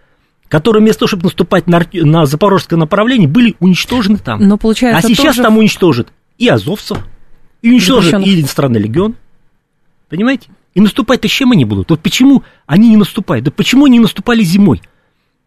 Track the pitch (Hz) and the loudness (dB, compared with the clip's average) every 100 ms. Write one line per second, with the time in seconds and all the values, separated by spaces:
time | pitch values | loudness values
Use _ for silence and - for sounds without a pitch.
0 | _ _ _ _ - 156 233 214 220 - | _ _ _ _ -6 -4 0 2 2 0
1 | 240 190 170 - 175 190 175 170 170 180 | -2 -4 -4 -4 -2 -2 0 0 -2 -2
2 | 151 165 147 147 202 190 - 165 156 202 | 0 2 0 0 0 0 -2 -4 -2 -2
3 | 226 262 147 202 233 - 185 175 - 247 | -2 0 0 2 0 0 0 0 -2 -4
4 | 196 208 - 110 202 208 220 220 254 170 | -2 -2 -4 -2 0 0 -2 -2 0 0
5 | 226 233 294 240 233 220 214 - 180 120 | 0 0 0 0 2 2 2 0 0 0
6 | - _ _ - 233 127 104 208 - 196 | -4 _ _ -4 -2 0 -2 -8 -8 -12
7 | - - - - - _ 233 247 - 247 | -12 -18 -20 -20 -20 _ 0 0 2 0
8 | 175 202 190 185 139 - 143 113 104 131 | 2 0 0 0 -2 -2 -2 -2 -2 -4
9 | 214 233 _ _ _ _ _ _ _ _ | -4 -6 _ _ _ _ _ _ _ _
10 | _ 160 233 269 - _ _ 175 208 - | _ -6 -4 -4 -8 _ _ 0 0 0
11 | 247 247 208 - 262 214 110 98 92 160 | -2 -2 -2 -2 0 2 0 -2 -2 -2
12 | - - 269 269 - _ - 175 233 214 | -2 0 2 2 0 _ -2 2 4 4
13 | 196 - 185 147 135 - - 262 285 240 | 2 -4 -6 -4 -4 -4 0 2 4 4
14 | 220 - 214 233 180 196 202 107 - _ | 2 -2 -4 -2 0 2 2 0 -6 _
15 | _ _ _ _ | _ _ _ _